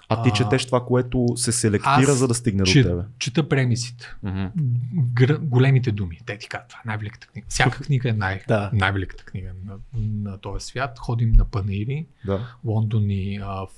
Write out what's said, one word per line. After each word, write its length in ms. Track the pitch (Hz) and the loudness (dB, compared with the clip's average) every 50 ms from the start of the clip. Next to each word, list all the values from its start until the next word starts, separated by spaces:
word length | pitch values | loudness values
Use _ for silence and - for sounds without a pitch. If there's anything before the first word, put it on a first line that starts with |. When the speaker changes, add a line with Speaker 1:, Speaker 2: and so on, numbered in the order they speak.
| - - | -4 -2
Speaker 1:
А 140 | 113 110 117 | -2 2 2
ти 60 | 127 | 2
Speaker 2:
А, 40 | 107 | 2
Speaker 1:
четеш 320 | - 127 107 - 131 - | 2 2 2 0 0 0
това, 200 | - 127 123 120 | 0 0 0 0
което 400 | 120 123 123 127 123 123 127 123 120 117 | 0 0 0 0 0 0 0 0 0 0
се 160 | 120 - 120 | 0 -2 -2
селектира, 400 | 113 - - 110 101 101 - - | 0 0 2 2 2 2 2 4
Speaker 2:
аз 260 | - 127 131 139 143 123 | 4 6 6 6 4 4
Speaker 1:
за 100 | 131 127 | 2 2
да 60 | 117 | 0
стигне 300 | - - 117 98 95 95 | 0 0 0 0 2 4
до 20 | |
Speaker 2:
чет-, 180 | 92 - 147 123 | 4 6 6 6
Speaker 1:
тебе? 180 | 90 87 87 95 101 - - | 4 2 -2 -4 -6 -10 -8
Speaker 2:
чета 300 | - - - 165 151 - | -8 -4 -2 -2 0 0
премисите. 640 | 139 135 127 123 117 113 - - - - - - - - - | 0 0 2 2 0 0 -2 -6 -10 -14 -16 -16 -12 -10 -8
Speaker 1:
Мгм. 220 | 98 95 95 98 92 - 180 147 123 120 120 120 - - 175 127 - - | -6 -4 -4 -4 -4 -4 -2 -2 0 0 -2 -2 -2 -2 0 0 0 2
Speaker 2:
Гр-, 260 | 123 127 123 151 156 | 4 4 4 2 0
големите 520 | 160 151 120 123 131 135 135 127 117 117 | -2 0 2 4 4 6 4 4 4 2
думи. 280 | 104 101 98 85 82 - - | -2 -2 -4 -6 -8 -10 -12
Те 120 | - 101 101 | -12 -12 -12
ти 120 | - - | -10 -10
казват, 200 | - 98 - - | -12 -12 -12 -16
"Това 100 | - - | -20 -14
е 80 | - 117 | -10 -8
най-великата 400 | 107 107 104 101 - - - - | -8 -8 -8 -10 -12 -14 -20 -20
книга." 180 | - 107 - - | -18 -16 -10 -6
Всяка 300 | - - 127 123 120 - | -2 0 2 2 0 0
книга 300 | - - 143 127 123 127 | -2 0 0 0 2 0
е 40 | 113 | 0
най-, 280 | 107 98 95 95 95 - - | 0 0 -2 -4 -4 -2 0
Speaker 3:
Да. 220 | 117 104 101 98 110 | 0 0 0 0 0
Speaker 2:
най-великата 520 | 101 95 95 98 98 92 - - - - | 2 2 2 2 0 -4 -6 -8 -12 -16
книга 260 | - - 95 92 92 92 92 92 | -14 -12 -12 -10 -12 -12 -12 -12
на, 100 | 107 110 101 - - - 117 110 107 107 104 101 | -12 -14 -14 -14 -10 -6 -4 -4 -4 -4 -4 -6
на 140 | 101 98 95 | -6 -8 -10
този 280 | - 101 98 - - | -10 -8 -8 -8 -8
свят. 340 | - - 123 135 139 123 - | -8 -8 -6 -6 -6 -8 -8
Ходим 320 | - - 120 117 117 113 | -6 -4 -2 0 4 6
на 140 | 110 110 107 | 8 8 8
панаири. 600 | - - 101 98 101 95 101 107 123 135 151 165 - _ _ - | 6 2 -2 -2 -2 -2 -4 -4 -4 -4 -6 -6 -10 _ _ -4
Speaker 1:
Да. 300 | 98 98 95 113 123 - - - | -4 -4 -4 -4 -8 -12 -8 -4
Speaker 2:
Лондон 440 | 120 107 110 110 104 113 110 104 101 | -2 0 0 0 0 0 0 0 0
и, 300 | 101 98 92 98 98 101 98 | 0 -2 -4 -4 -6 -8 -8
а, 220 | 98 98 95 95 - - | -8 -8 -8 -10 -12 -14